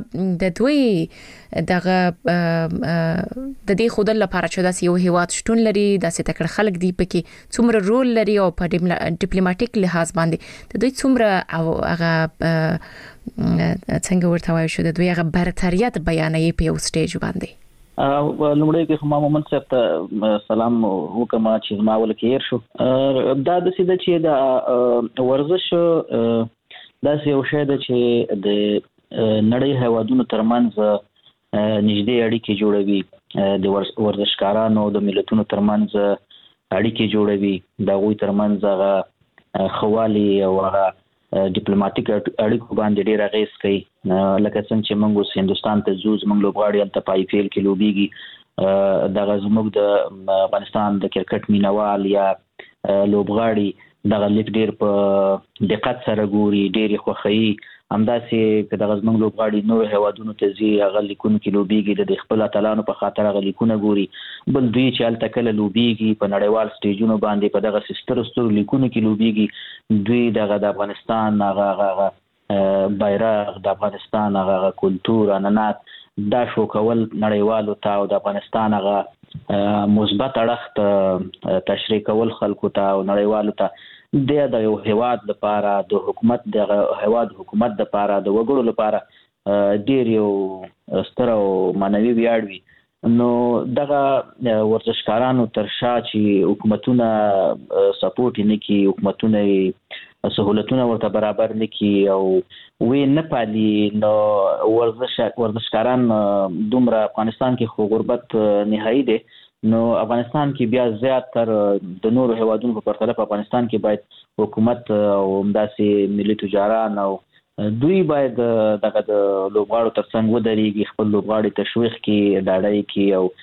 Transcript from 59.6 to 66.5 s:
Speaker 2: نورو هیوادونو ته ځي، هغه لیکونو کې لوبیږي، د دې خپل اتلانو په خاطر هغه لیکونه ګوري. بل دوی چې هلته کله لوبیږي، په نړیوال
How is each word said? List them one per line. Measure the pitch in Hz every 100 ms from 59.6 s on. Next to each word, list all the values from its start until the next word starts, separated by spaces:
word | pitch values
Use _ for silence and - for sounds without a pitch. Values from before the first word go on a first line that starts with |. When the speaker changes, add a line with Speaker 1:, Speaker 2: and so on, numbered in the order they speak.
| 104
Speaker 2:
نورو | 113 107
هیوادونو | 104 104 104 110
ته | 104 101
ځي، | 98 107 104
هغه | 101 101
لیکونو | 101 101 110 107
کې | 104
لوبیږي، | 101 95 107 101 101
د | 98
دې | 95
خپل | - 110
اتلانو | 107 104 107 107
په | 107
خاطر | 101 101 - 104
هغه | 101
لیکونه | 98 - 113 107
ګوري. | 104 101 95 - - - -
بل | 135 123
دوی | 117 131
چې | 123
هلته | 120 113 113
کله | 123 117
لوبیږي، | 107 104 110 120 110 110 107
په | 101
نړیوال | 98 104